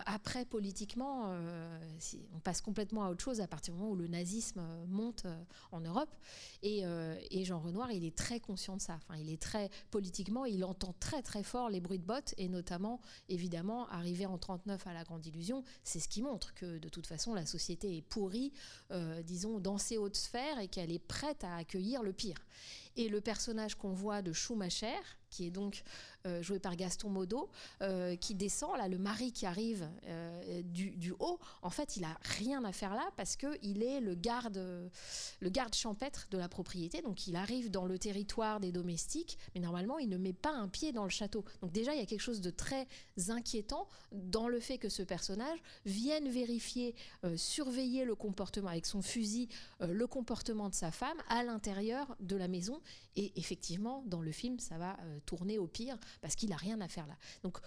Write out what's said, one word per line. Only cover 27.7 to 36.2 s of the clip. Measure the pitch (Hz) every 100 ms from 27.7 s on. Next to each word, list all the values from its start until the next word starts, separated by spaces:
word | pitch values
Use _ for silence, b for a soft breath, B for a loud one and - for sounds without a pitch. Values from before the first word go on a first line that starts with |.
| -
euh, | 196 185 180
qui | 175 - 196
descend, | 202 - 302 349
là, | 196
le | 185
mari | 196 220 254
qui | 233 196
arrive, | 175 226 214 156 170
euh, | - 165 170 170 185 175
du, | 180 170 190
du | 180 170 -
haut, | 320 349 B B
en | 180
fait, | - 294 -
il |
a | 165 165
rien | - - 214 277
à | 226
faire | 185 196
là | 208 339 -
parce | 196
que | - 277 302
il | 208 202
est | 233 277
le | 220
garde, | 180 226 240 240 190 185 175 180 B B B B B
le | 185
garde | 190 240
champêtre | - 233 202 262 -